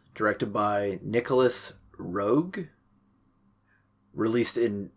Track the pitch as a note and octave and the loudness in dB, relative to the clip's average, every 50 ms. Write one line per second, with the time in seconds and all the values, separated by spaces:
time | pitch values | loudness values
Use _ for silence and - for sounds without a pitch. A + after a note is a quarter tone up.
0 | _ _ - - G#2+ G#2+ G#2 - - A2 G2+ G#2+ G#2 G#2 G#2 G2+ G2+ G2+ G2 F#2 | _ _ -6 -2 0 0 0 0 -2 -4 -2 0 0 2 2 0 0 -2 -4 -6
1 | - G2+ G#2+ A#2+ A#2 - C3+ B2+ C3 B2 A#2+ - - - - - - _ - - | -6 -2 -2 -2 0 2 4 4 4 4 4 0 -6 -10 -12 -16 -20 _ -18 -14
2 | - F#2 F2 G2+ G2+ G#2 A#2+ D3 E3+ F#3 - G3+ F3 D3 _ _ _ _ _ _ | -10 -6 -4 -2 0 2 4 2 2 0 -4 -10 -10 -12 _ _ _ _ _ _
3 | _ _ _ _ _ _ _ _ _ _ _ _ _ _ _ _ _ _ _ _ | _ _ _ _ _ _ _ _ _ _ _ _ _ _ _ _ _ _ _ _
4 | _ _ - - G#2+ A2+ A2+ A#2+ A2+ - - A#2+ A#2 A2+ G2+ G2+ G2 - - | _ _ -6 -2 -2 0 0 0 0 0 0 0 0 0 0 -4 -8 -10 -12